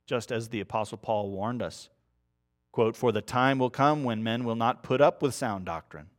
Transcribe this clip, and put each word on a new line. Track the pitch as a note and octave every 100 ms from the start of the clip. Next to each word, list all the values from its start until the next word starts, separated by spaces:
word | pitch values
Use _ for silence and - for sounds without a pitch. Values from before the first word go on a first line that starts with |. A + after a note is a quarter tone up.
| -
just | B2 -
as | A#2 A2+
the | A2
Apostle | F#2 A2+ G#2 A2
Paul | - G#2+ G2+
warned | F#2+ G#2+ B2
us. | F2 - - _ _ _ _ _ _ _ _
Quote, | - A2+
"For | A2+ B2
the | G#2
time | - B2+ C3 C3+
will | B2+
come | - C#3+ D3+
when | B2+ A2
men | A2+ A#2+
will | A#2+
not | A2+ A#2+ B2
put | - C3
up | D3 -
with | C#3+
sound | - B2 G2
doctrine," | F2 D#2+ - D#2 D#2